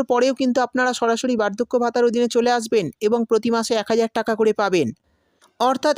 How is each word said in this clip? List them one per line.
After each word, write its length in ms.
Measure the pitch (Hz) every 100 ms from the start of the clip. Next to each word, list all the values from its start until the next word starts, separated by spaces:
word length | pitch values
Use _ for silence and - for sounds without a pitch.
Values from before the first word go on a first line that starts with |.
পরেও 300 | 254 247 262
কিন্তু 240 | 262 262 254
আপনারা 300 | 247 254 254
সরাসরি 420 | 240 226 226 254 233
বার্ধক্য 360 | 208 202 240 247
ভাতার 260 | 240 240
অধীনে 240 | 240 226 240
চলে 220 | 233 240
আসবেন 360 | 240 226 220 156 -
এবং 200 | 208 233
প্রতি 240 | 226 220 233
মাসে 220 | 226 220
এক 120 | 226 202
হাজার 220 | 226 226
টাকা 180 | 220 220
করে 180 | 214 220
পাবেন। 360 | 208 202 180 120 - _ _ _ _ _ -
অর্থাৎ 360 | 247 262 302